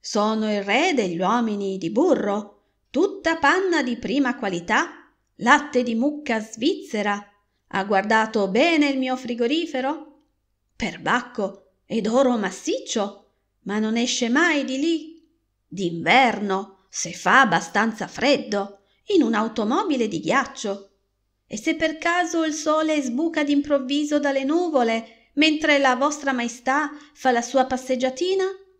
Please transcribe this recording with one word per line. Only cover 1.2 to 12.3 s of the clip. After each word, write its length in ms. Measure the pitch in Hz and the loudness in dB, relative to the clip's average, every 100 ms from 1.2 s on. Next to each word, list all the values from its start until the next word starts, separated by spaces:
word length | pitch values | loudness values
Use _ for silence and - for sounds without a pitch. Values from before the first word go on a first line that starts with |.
uomini 560 | 180 233 226 208 196 190 | 0 2 0 -2 -4 -4
di 140 | 170 | -2
burro, 720 | 214 359 240 202 202 214 _ _ _ _ | 2 4 4 0 -4 -6 _ _ _ _
tutta 460 | 262 392 - 330 330 | 0 0 0 -2 2
panna 460 | 285 349 381 330 | 2 2 2 0
di 140 | 247 233 | 0 -4
prima 380 | 175 254 262 247 | -2 0 0 0
qualità, 760 | 202 175 170 226 330 - - _ _ _ | -4 -4 0 0 0 -6 -20 _ _ _
latte 460 | 226 285 294 247 | 4 4 4 -2
di 120 | 233 | 0
mucca 460 | 226 277 294 - 226 | 0 -2 -2 -4 -4
svizzera. 800 | 214 - 262 - - 214 208 208 208 _ _ _ _ | -4 -2 -2 -2 -4 -4 -2 -4 -8 _ _ _ _
Ha 160 | 196 | -6
guardato 640 | 196 202 208 220 220 220 196 | 0 0 4 2 2 0 2
bene 400 | 196 320 330 294 | 4 4 4 2
il 100 | 269 | 2
mio 160 | 254 254 | -2 -4
frigorifero? 1040 | 233 233 240 311 320 262 262 302 - _ _ _ _ _ _ | -4 -2 0 0 -2 -4 -4 -4 -10 _ _ _ _ _ _
Perbacco 840 | _ 202 - - 233 247 - 190 - _ _ _ | _ -8 -6 -2 -2 -2 -6 -6 -6 _ _ _
ed 140 | 226 214 | -4 0
oro 320 | 240 262 | 2 2